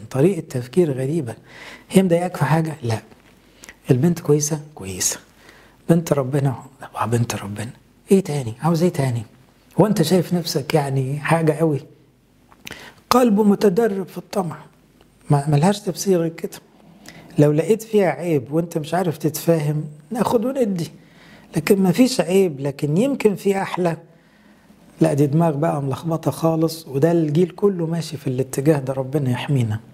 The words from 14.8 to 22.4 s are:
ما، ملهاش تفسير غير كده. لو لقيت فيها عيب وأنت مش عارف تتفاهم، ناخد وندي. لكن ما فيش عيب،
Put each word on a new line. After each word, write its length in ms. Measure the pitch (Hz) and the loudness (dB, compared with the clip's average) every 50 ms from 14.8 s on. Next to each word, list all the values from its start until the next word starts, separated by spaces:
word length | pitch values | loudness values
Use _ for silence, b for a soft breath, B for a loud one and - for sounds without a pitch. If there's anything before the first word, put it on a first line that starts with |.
| _ _ _ _ _ _ _ _ _ - | _ _ _ _ _ _ _ _ _ 0
ما، 200 | 147 143 - 156 | 0 0 2 2
ملهاش 300 | 147 143 151 196 208 208 | 2 4 4 2 2 0
تفسير 400 | - 190 160 - - 202 185 170 | -4 -8 -8 -4 0 0 2 2
غير 80 | 165 165 | 0 -2
كده. 260 | 165 - - 190 - - - _ _ _ _ - - - B B B B B B B - | -4 -8 -12 -12 -12 -16 -20 _ _ _ _ -20 -20 -20 B B B B B B B 2
لو 120 | 147 151 | 4 4
لقيت 320 | 151 151 160 160 226 208 - | 4 2 2 2 0 0 0
فيها 240 | - - 208 190 165 | 0 0 2 2 2
عيب 440 | 135 - 165 175 160 139 113 120 147 | 0 -2 -2 -2 -2 -2 -2 -2 -2
وأنت 240 | 165 175 170 - | -4 -4 -2 -6
مش 160 | 165 147 - 175 | -6 -6 -4 -2
عارف 240 | 180 190 170 143 | -2 -2 -2 -4
تتفاهم، 680 | - - 151 151 - - 170 165 160 147 147 151 151 156 - - - - - | -2 -4 -4 -4 -2 0 0 2 2 0 -2 -2 -2 -6 -8 -12 -18 -14 -10
ناخد 340 | 226 247 196 - 254 233 208 | -4 -2 -2 0 0 0 0
وندي. 460 | 262 269 277 240 208 190 170 156 - - B B B B B B B B B B B - | -2 -2 -2 -2 -2 -2 -4 -6 -8 -10 B B B B B B B B B B B -6
لكن 220 | 165 - - 208 196 190 | -4 2 2 4 4 4
ما 80 | 185 | 2
فيش 300 | 165 - 262 247 - - | 4 4 2 2 2 0
عيب، 380 | 160 165 185 196 | 0 2 4 4